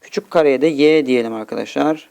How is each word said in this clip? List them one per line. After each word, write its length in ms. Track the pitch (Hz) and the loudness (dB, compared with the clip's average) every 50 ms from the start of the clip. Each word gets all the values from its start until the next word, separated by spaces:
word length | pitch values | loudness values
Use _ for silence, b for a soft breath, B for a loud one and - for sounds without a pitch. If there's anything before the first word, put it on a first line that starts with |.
Küçük 300 | _ - - 202 196 _ | _ -8 -10 -10 -10 _
kareye 300 | - 175 156 147 135 127 | 0 2 2 2 2 2
de 60 | 135 165 | 0 -2
y 380 | 156 139 147 151 156 160 143 | 2 2 2 4 4 2 2
diyelim 280 | 127 127 123 117 117 113 | 2 0 0 0 -2 -8
arkadaşlar. 760 | 110 110 - 117 110 110 - - 139 143 151 160 156 - _ | -10 -10 -10 -10 -10 -10 -8 -6 -4 -2 -2 -4 -6 -10 _